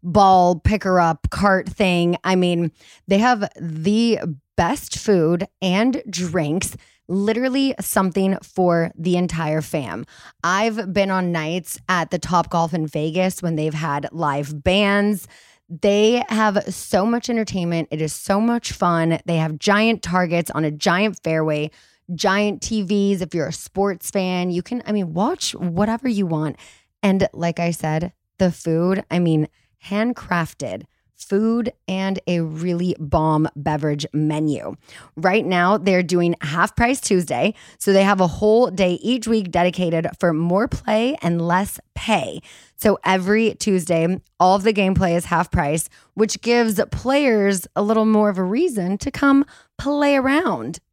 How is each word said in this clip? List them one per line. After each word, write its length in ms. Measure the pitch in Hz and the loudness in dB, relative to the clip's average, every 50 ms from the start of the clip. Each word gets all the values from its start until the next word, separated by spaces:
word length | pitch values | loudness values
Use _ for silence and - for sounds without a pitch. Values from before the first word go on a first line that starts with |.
| - | -8
ball 560 | 180 160 214 196 190 190 185 180 175 180 160 | 2 4 6 8 8 8 6 6 4 2 2
picker 400 | _ 196 214 202 - 190 185 180 | _ 0 0 0 0 2 2 4
up 300 | 170 165 160 - _ - | 4 2 0 -2 _ -8
cart 380 | - - 196 202 190 190 - - | -4 0 2 2 2 2 0 -4
thing. 480 | - - 214 185 180 175 170 175 175 - - | -2 0 2 2 2 2 2 2 0 0 0
I 100 | 180 190 | 0 2
mean, 380 | 185 180 180 175 170 170 160 _ _ - - - _ _ | 2 2 2 2 0 -2 -2 _ _ -20 -20 -20 _ _
they 120 | - 196 196 | 0 2 4
have 300 | 220 254 254 214 202 208 _ - | 4 4 2 2 -2 -8 _ -10
the 580 | - 170 160 156 156 185 208 220 233 233 220 - - 175 151 135 _ _ _ | -10 -10 -8 -4 -2 0 2 2 2 2 0 0 -2 -6 -8 -8 _ _ _
best 420 | - 170 170 - 196 - - - - | -2 0 0 0 -4 -6 -10 -12 -8
food 480 | - - 208 180 160 156 175 175 185 - _ _ | 0 2 2 4 4 2 2 0 -2 -8 _ _
and 420 | - 190 180 196 226 254 240 302 - - | -2 0 0 2 2 0 0 -2 -6 -8
drinks, 680 | 180 170 180 175 156 185 156 147 151 190 - - - - _ _ _ _ _ - | -8 -6 -6 -2 -2 -2 -2 0 -2 -2 -4 -6 -10 -14 _ _ _ _ _ -6
literally 680 | 175 196 202 208 220 226 254 262 247 277 269 269 254 - | -4 -2 0 0 0 0 -2 -2 0 0 0 0 -2 -4
something 580 | 196 - - 214 190 190 - 196 190 190 196 - - | -6 -2 0 0 0 0 0 0 0 0 0 -2 -6
for 480 | - _ - 185 175 170 165 165 165 - | -10 _ 0 2 2 4 2 0 -2 -4
the 200 | - 160 180 175 | -6 -2 0 0
entire 440 | 175 180 165 165 165 165 151 156 160 | 0 0 -2 -2 -4 -2 -2 -2 -2
fam. 440 | 151 - - 160 135 107 82 104 - _ - - - - - _ - | -4 -4 -6 -6 -6 -6 -8 -10 -12 _ -18 -20 -20 -20 -16 _ -2
I've 480 | 165 185 196 214 233 214 220 208 180 180 | -2 0 0 0 0 -2 -4 -6 -4 -2
been 160 | 202 196 196 | -2 0 0
on 220 | 190 185 185 175 170 | 0 0 0 0 -2
nights 460 | 165 156 156 170 185 165 - - - - - | -2 -2 -4 -4 -6 -6 -8 -14 -14 -4 -2
at 220 | 185 175 165 - | 0 0 0 -2
the 80 | - 170 | -4 -6
Top 300 | - 156 175 175 170 - | -4 0 2 2 2 2
Golf 240 | - 170 165 165 151 | 0 -2 -2 0 -2
in 140 | 170 156 | -4 -4
Vegas 560 | 151 - 156 151 160 156 180 185 190 185 - - | -4 -4 -4 -4 -2 -2 0 0 0 -2 -2 -4
when 140 | 170 165 | -4 -2
they've 180 | 151 156 156 151 | -2 -2 -2 -4
had 340 | 156 160 160 143 147 143 - - | -4 -4 -2 -4 -4 -4 -6 -6
live 500 | 165 165 147 139 143 147 139 151 147 - | -4 -2 -2 -2 -2 -4 -6 -10 -4 -2
bands. 640 | 185 180 202 208 202 202 202 202 208 208 190 - - - - - _ _ _ _ _ | 0 2 2 2 2 2 2 2 0 -2 -2 -6 -16 -20 -20 -20 _ _ _ _ _
They 540 | 175 156 - 202 202 208 208 220 240 240 233 - | -14 -2 0 2 4 4 4 4 2 2 -2 -2
have 440 | 220 214 220 214 196 202 - - 190 | -2 0 2 2 2 0 -2 -4 -10
so 300 | - - - - 185 190 | -10 -6 -2 0 0 2
much 220 | 226 233 240 - - | 2 0 -2 -2 -2
entertainment. 600 | 240 226 220 - - 190 175 170 170 165 156 - | -2 -2 -2 -4 -4 -4 -2 -2 -2 -2 -4 -4
It 100 | - 156 | -4 -4
is 120 | 160 156 - | -4 -4 -6
so 260 | - - - 196 202 | -10 -4 -2 0 0
much 320 | 220 233 240 240 - - - | 2 0 0 -2 -4 -6 -4
fun. 460 | - 196 175 175 165 165 165 165 - - | 0 0 2 2 2 2 0 0 -2 -2
They 100 | - 170 | -2 -2
have 220 | 160 160 160 156 147 | 0 0 -2 -4 -4
giant 440 | - 202 196 208 220 226 233 202 - | 0 2 2 4 4 2 0 -2 -4
targets 480 | 170 175 185 180 170 170 170 170 - | -2 0 0 0 2 0 -2 -2 -2
on 140 | - 147 160 | -2 -2 -2
a 60 | 151 | -2
giant 480 | 151 147 - 196 175 180 208 220 185 - _ | -2 -2 0 0 2 2 0 0 -2 -4 _
fairway, 460 | 160 160 160 156 156 151 151 151 156 _ _ _ _ _ _ _ - 180 | -2 -2 0 0 0 -2 -2 -4 -6 _ _ _ _ _ _ _ -12 -8
giant 460 | 151 - 196 185 202 208 208 196 143 | -2 0 0 2 2 0 0 -2 -4
T 220 | - - 226 220 202 | -6 -4 -4 -4 -2
Vs. 400 | 175 208 202 202 202 202 180 185 | 0 0 2 2 2 0 0 -4
If 120 | 151 - | -4 -4
you're 140 | 170 147 - | -4 -4 -4
a 40 | 160 | -6
sports 580 | - - - _ 185 196 202 190 175 - - | -10 -14 -10 _ -2 -2 0 -2 -4 -10 -6
fan, 400 | - 202 185 185 180 180 180 180 | -4 -2 -2 -2 -2 -2 -2 -2
you 120 | 175 175 180 | -2 -4 -4
can, 200 | - 240 247 - | -6 -8 -8 -6
I 60 | - 214 | -4 -2
mean, 220 | 208 190 165 160 | -2 -2 -2 -2
watch 400 | 170 202 262 359 - - - - | -2 0 0 -2 -4 -6 -8 -6
whatever 540 | - - 175 165 170 202 220 226 233 269 262 | -6 -6 -4 0 0 0 0 0 -2 -2 -2
you 180 | 226 202 196 | -2 -2 -2
want. 300 | 170 160 156 156 151 127 - - - - _ _ _ _ _ - | -2 -2 -2 -2 -4 -6 -10 -16 -20 -20 _ _ _ _ _ 0
And 240 | 196 190 190 190 - - | 0 2 2 0 -2 -2
like 260 | - 170 170 165 - | -4 -4 -4 -2 -2
I 120 | 175 170 | -2 -4
said, 420 | 170 - - 156 156 160 165 180 _ _ _ _ _ _ | -2 -2 -4 -2 -2 -2 -4 -6 _ _ _ _ _ _
the 140 | 190 180 165 | 0 0 0
food, 500 | - - 170 160 160 170 180 190 190 - _ | -2 -4 -2 0 0 2 0 0 -2 -2 _
I 80 | - 175 | -2 0
mean, 300 | 175 170 160 156 151 - _ _ _ _ _ _ _ | 2 2 2 2 0 -2 _ _ _ _ _ _ _
handcrafted 1000 | - 196 208 220 240 247 - - - 180 175 160 151 - _ 143 120 90 - - _ _ _ _ _ _ | -6 -4 -2 -2 -2 -4 -6 -6 -4 -2 -2 -2 -4 -8 _ -10 -8 -8 -10 -12 _ _ _ _ _ _
food 580 | _ - - 196 196 220 220 226 233 233 233 - _ _ | _ -8 -2 -2 0 2 2 0 0 -2 -4 -8 _ _
and 320 | - 190 190 190 190 196 180 _ | -6 -4 -4 -2 -4 -4 -4 _
a 140 | - 180 170 | -2 -2 0
really 560 | 165 156 156 156 165 180 175 170 180 180 - - | -2 -2 -6 -6 -4 -4 -2 -2 -2 -2 -2 -4
bomb 500 | 156 143 - 165 156 156 156 151 156 156 _ | -4 -2 0 2 2 4 2 2 2 0 _
beverage 500 | 147 143 - 151 151 147 151 147 147 143 - - | -4 -4 -2 -2 -2 -2 -2 -2 -2 -6 -4 -2
menu. 640 | 156 156 151 151 151 156 151 143 - - - - - _ - - - - - _ | -2 0 0 0 0 0 0 -2 -2 -4 -10 -12 -14 _ -20 -20 -20 -20 -18 _
Right 300 | - 165 185 185 220 139 | -2 0 2 2 2 0
now, 320 | 160 185 180 175 185 208 214 | 2 0 2 4 4 2 2
they're 240 | 190 196 190 180 180 | 2 2 2 2 2
doing 320 | 156 180 175 175 170 170 - | 2 2 2 2 2 0 -2
Half 340 | - 147 147 180 254 - - | -4 -6 0 0 0 0 0
Price 260 | - 233 240 277 254 | 0 0 0 0 -2
Tuesday. 540 | - - 208 180 175 - 147 120 139 202 220 - - - - _ | 0 0 0 0 2 0 -2 0 0 0 -2 -4 -16 -20 -16 _
So 140 | - - 196 | 0 4 4
they 100 | 190 196 | 6 6
have 180 | 196 202 190 | 4 4 4
a 60 | 185 | 2
whole 440 | 175 - - 208 214 214 233 247 240 | 0 0 0 2 4 4 4 4 2
day 240 | 185 180 196 180 180 | 2 0 2 2 2
each 340 | - - 220 254 254 220 226 | 0 -2 -2 -2 -2 0 0
week 240 | 226 220 196 180 156 | 0 0 0 0 0
dedicated 560 | 175 175 180 175 - 180 170 165 165 160 170 - - | 2 2 2 2 0 -2 0 0 0 -2 -4 -4 0
for 140 | - 170 165 | 0 0 2
more 340 | 151 165 170 175 196 226 | 2 0 2 2 2 0
play 500 | - - - - - 214 220 226 254 294 - - | 0 -4 -6 -4 -2 0 0 0 0 -2 -2 -2
and 240 | 175 175 170 165 | -2 0 0 0
less 320 | 170 170 185 202 202 - - _ _ _ | 0 0 0 0 -2 -8 -14 _ _ _
pay. 460 | - - - 220 180 - - 73 - - - - - - _ _ | -10 -2 0 0 0 0 -4 -8 -12 -14 -18 -20 -20 -20 _ _
So 220 | - - 214 196 - - | 0 2 2 2 2 2
every 500 | - 190 190 180 185 208 220 226 220 - | 0 0 0 2 0 2 2 2 0 -2
Tuesday, 640 | - - 220 190 185 165 156 175 165 165 170 185 - _ _ _ _ | -2 -2 0 0 0 0 0 0 0 2 0 -2 -4 _ _ _ _
all 160 | 175 185 190 | 4 4 4
of 80 | 202 185 | 4 2
the 80 | 220 220 | 0 2
gameplay 440 | 202 196 190 190 - 190 175 170 | 2 2 2 2 2 2 2 0
is 100 | 175 170 | 0 0
half 260 | - 175 165 180 - - | 0 0 0 0 0 0
price, 360 | 190 160 143 151 165 - - _ - _ _ _ | -2 0 0 -2 -2 -4 -6 _ -20 _ _ _
which 260 | - 214 214 - - - | 0 0 0 0 -6 -2
gives 380 | 226 240 240 240 226 208 180 208 - | 0 2 2 2 2 0 0 -2 -2
players 800 | - - - 240 269 285 294 262 226 214 196 202 196 185 - - _ | -4 -6 -2 0 0 2 2 2 2 2 2 2 0 -2 -4 -6 _
a 60 | - 208 | -2 0
little 220 | 208 220 220 220 | 0 2 2 2
more 220 | 220 220 208 214 208 | 2 4 4 2 2
of 80 | 196 185 | 0 0
a 40 | 185 | -2
reason 560 | 180 202 254 339 370 254 208 175 180 196 196 | -2 0 0 -2 -2 -2 -2 -2 -2 -4 -4
to 140 | - 277 - | -6 -8 -4
come 320 | - - 277 277 277 285 - - - _ _ _ - | 0 2 4 4 4 2 0 -6 -20 _ _ _ -8
play 380 | - 269 294 285 294 285 285 | -4 -4 -2 0 2 2 2
around. 640 | 269 254 262 269 302 370 302 190 135 110 123 165 - _ _ | 2 2 2 0 0 0 0 -2 -4 -6 -8 -10 -12 _ _